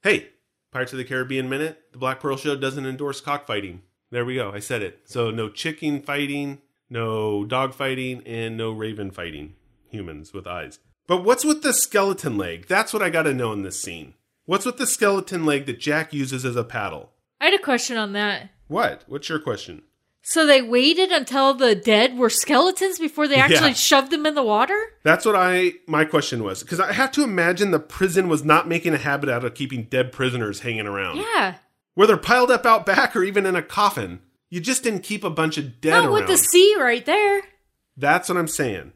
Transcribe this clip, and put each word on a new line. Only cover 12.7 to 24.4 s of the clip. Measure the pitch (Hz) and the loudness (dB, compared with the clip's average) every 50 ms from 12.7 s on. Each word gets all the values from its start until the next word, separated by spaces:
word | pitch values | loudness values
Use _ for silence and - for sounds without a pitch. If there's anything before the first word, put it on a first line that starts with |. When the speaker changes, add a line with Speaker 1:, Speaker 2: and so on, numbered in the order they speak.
| 180 202 220 - | 0 0 2 0
Speaker 1:
what | - 214 | -2 -2
I | 196 180 | -2 0
gotta | 160 165 156 151 135 | 0 2 0 0 0
know | 127 123 113 | 0 -2 -4
in | 107 101 | -4 -4
this | 95 92 85 - | -6 -8 -8 -10
scene. | - 98 85 82 76 65 - _ _ _ _ _ _ | -10 -10 -12 -14 -16 -18 -20 _ _ _ _ _ _
What's | - 175 196 - | -2 -2 -2 -2
with | 254 240 | -4 -4
the | 247 254 | -4 -4
skeleton | 233 - - 226 202 196 190 185 - 190 175 160 | -4 0 2 2 2 2 0 -2 -4 -6 -2 0
leg | 156 147 139 139 | 0 0 0 -2
that | 135 117 - | -6 -10 -6
Jack | - 147 147 156 156 151 | -4 -2 -2 -2 -4 -4
uses | 156 143 139 131 135 127 127 | -4 -6 -4 -4 -6 -6 -6
as | 131 120 | -4 -4
a | 120 | -4
paddle? | 113 117 - 117 101 95 80 73 - _ _ _ _ _ _ _ | -4 -4 -6 -8 -8 -8 -8 -12 -16 _ _ _ _ _ _ _
Speaker 2:
I | 277 | 0
had | 330 381 | 2 2
a | 392 | 2
question | 392 302 254 233 - - 240 | 0 0 -2 -2 -2 -4 -6
on | 226 214 202 | -6 -6 -4
that. | 196 202 208 208 196 - - 190 _ _ _ _ | -4 -4 -4 -4 -4 -6 -10 -14 _ _ _ _
Speaker 1:
What? | 147 202 240 - - - _ _ | -4 -2 -2 -2 -2 -6 _ _
What's | 131 143 - - | -12 -12 -8 -6
your | 165 147 | -6 -6
question? | - - 110 98 - - 85 73 _ _ _ _ _ _ _ _ | -4 -6 -8 -8 -8 -16 -18 -20 _ _ _ _ _ _ _ _
Speaker 2:
So | _ - - 330 320 | _ -4 0 2 6
they | 294 285 269 | 6 6 6
waited | 247 226 240 247 254 294 330 339 381 370 | 6 2 2 4 4 4 4 2 2 2
until | 370 311 254 - 254 277 269 269 269 | 0 -2 -2 -2 0 2 2 2 4
the | 254 269 240 214 | 4 4 4 4
dead | 180 - 233 214 214 226 262 254 247 | 2 4 4 4 4 4 2 2 2
were | 254 220 | 0 2
skeletons | 220 - - - 294 254 330 370 370 - 381 392 359 330 | 2 0 0 2 4 4 4 4 2 0 -2 -2 -2 -4
before | 330 302 - - 302 285 | -6 -6 -2 -2 0 2
they | 285 | 4
Speaker 1:
<laughs> | |
Yeah. | 262 262 | 4 6
Speaker 2:
actually | 285 311 294 311 285 240 | 6 6 6 4 4 2
shoved | - - - 302 269 262 269 | 2 2 4 4 4 4 2
them | 339 302 302 | -4 0 0
in | 311 302 | 0 0
the | 294 | 0